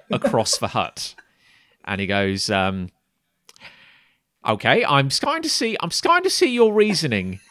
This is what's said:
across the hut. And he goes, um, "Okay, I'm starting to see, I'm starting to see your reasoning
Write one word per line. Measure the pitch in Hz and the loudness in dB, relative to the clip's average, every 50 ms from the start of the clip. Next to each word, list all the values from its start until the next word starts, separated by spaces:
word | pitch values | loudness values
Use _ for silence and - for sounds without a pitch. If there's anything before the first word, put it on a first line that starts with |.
| - _ | -6 _
across | 120 120 - 262 - 120 107 - - - | -4 -2 0 0 0 0 0 0 -2 -4
the | 120 101 | -4 -4
hut. | - 113 87 64 - - - - - - _ _ _ _ _ _ _ _ _ _ _ _ - | -2 -4 -4 -4 -6 -10 -12 -12 -14 -18 _ _ _ _ _ _ _ _ _ _ _ _ -10
And | - 101 95 | -8 -6 -4
he | 98 | -2
goes, | 92 101 101 98 98 98 95 - - | -2 0 0 0 0 -2 -2 -2 -2
um, | 104 95 95 95 95 95 90 90 - _ _ _ _ _ _ _ _ _ _ - _ _ - - - _ _ _ _ _ _ _ _ _ _ _ _ _ - | 0 0 0 0 -2 -4 -6 -8 -10 _ _ _ _ _ _ _ _ _ _ -20 _ _ -20 -20 -20 _ _ _ _ _ _ _ _ _ _ _ _ _ -4
"Okay, | 113 110 104 - 117 139 220 240 | -4 -2 0 2 2 4 4 4
I'm | - 143 139 139 139 | 4 4 2 2 2
starting | - - - - 311 320 320 | -2 -2 -2 -2 -2 -2 -2
to | 311 | -4
see, | - - 262 226 220 - | -2 -2 -2 -2 -4 -4
I'm | - 170 | -6 -4
starting | - - - - 339 359 370 | -6 -2 0 2 2 2 2
to | 381 | 0
see | - - 370 262 247 | 0 2 0 2 4
your | 240 233 220 208 | 4 4 4 6
reasoning | 214 208 214 196 156 160 139 113 98 90 92 92 98 - _ | 4 4 4 2 0 0 0 0 -2 -2 -4 -8 -10 -12 _